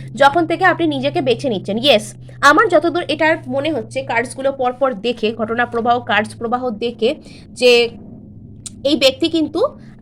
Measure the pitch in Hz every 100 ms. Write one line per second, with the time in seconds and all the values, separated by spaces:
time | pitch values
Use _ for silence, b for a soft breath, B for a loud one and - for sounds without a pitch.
0 | B - 277 311 330 339 370 311 330 277
1 | 269 349 269 233 277 202 - 208 277 311
2 | - - B B 277 311 440 320 339 320
3 | - 302 311 320 254 269 294 285 214 262
4 | 269 233 240 - 269 269 247 254 269 202
5 | 233 233 214 226 220 226 233 233 233 240
6 | 240 208 214 - 226 247 254 208 233 233
7 | 220 311 B B B - 247 240 233 -
8 | - - - - - - - - 277 294
9 | 269 269 330 330 302 330 571 - B B